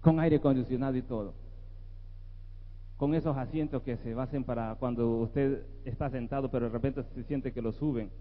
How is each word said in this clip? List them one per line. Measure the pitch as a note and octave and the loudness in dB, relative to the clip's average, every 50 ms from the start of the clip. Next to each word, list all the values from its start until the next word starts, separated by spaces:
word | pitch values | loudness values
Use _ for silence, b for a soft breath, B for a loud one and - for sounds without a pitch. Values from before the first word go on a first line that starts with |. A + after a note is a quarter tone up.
Con | - E3+ D#3+ D#3+ | 10 8 8 8
aire | D#3+ E3 D#3 C#3+ | 6 6 6 6
acondicionado | - D3 C3+ C3 B2 A2+ B2+ B2 C3+ C3+ C3 B2+ | 6 6 4 4 2 0 0 0 0 0 0 -2
y | |
todo. | B2 - B2+ A2 G#2 F#2+ D#2 - - - - - - - - - - - - - - - - - - - - - - - - - - - - - - - - - | -2 -2 -4 -4 -4 -4 -8 -10 -12 -12 -12 -12 -12 -12 -12 -12 -12 -12 -12 -12 -12 -12 -12 -12 -12 -12 -12 -12 -12 -12 -12 -12 -12 -12 -12 -12 -12 -12 -4 0
Con | C#3+ C#3+ D#3 | 2 2 2
esos | E3 D3 D#3+ C#3+ C3+ | 2 2 2 0 0
asientos | B2+ A2 A2+ D#3 D#3 D3 - C3 - | -2 -2 0 0 0 0 0 -2 -2
que | C3+ A#2+ A2 | -2 -4 -4
se | - A#2+ A2+ | -4 -4 -2
hacen | A#2+ C3 B2+ D3 C#3 B2+ | -2 -2 -2 -2 -4 -2
para | A#2+ B2 A#2 A2+ A2+ A2 | 0 -2 -2 -2 -4 -4
cuando | - - B2 B2 A#2 A#2+ A#2 A#2 A#2 | -2 -2 -2 2 4 4 4 4 2
usted | A#2 A2+ - C#3+ C#3 C3+ C#3 - - - - - - | 0 0 2 4 4 4 2 0 -4 -10 -12 -10 -6
está | C3 A#2 - D3+ C#3 | -6 -4 -2 -2 -2
sentado, | A#2+ C3 A#2+ A2 C#3+ C#3 C3+ C3 | -2 -2 -4 -2 -2 -2 -2 0
pero | - B2+ A#2 | 0 0 0
de | A#2+ | 0
repente | A2 A#2 A#2 C#3 C3+ C#3+ B2 - - | 0 0 0 0 0 0 -6 -6 -6
se | C3 A#2 | -8 -6
siente | - D3 C#3 B2 C3 A2+ | -2 -2 -2 -2 -4 -4
que | A#2 | -2
lo | A2+ A#2 | -2 -2
suben. | A2+ - D3 D3+ C#3 A#2 G#2+ G2 - - | -2 0 0 0 0 0 -2 -4 -8 -12